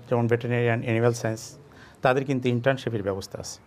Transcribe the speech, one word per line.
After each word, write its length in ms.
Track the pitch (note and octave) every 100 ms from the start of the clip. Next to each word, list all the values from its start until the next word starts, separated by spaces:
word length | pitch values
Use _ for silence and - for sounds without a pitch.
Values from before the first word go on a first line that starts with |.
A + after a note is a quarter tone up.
| -
যেমন 180 | A#2+ A#2
ভেটেরিনারি 480 | A#2+ A#2+ A#2+ A#2+ A#2
and 80 |
অ্যানিম্যাল 300 | A#2+ A2+ A#2+
সায়েন্স, 440 | A#2 A2+ A2 - - - - - -
তাদের 240 | C3+ C3 C#3
কিন্তু 240 | C3 B2+
ইন্টার্নশিপের 540 | A#2+ C3 C3 A#2+ A2
ব্যবস্থা 360 | G2 G2 - -
আছে। 200 | - -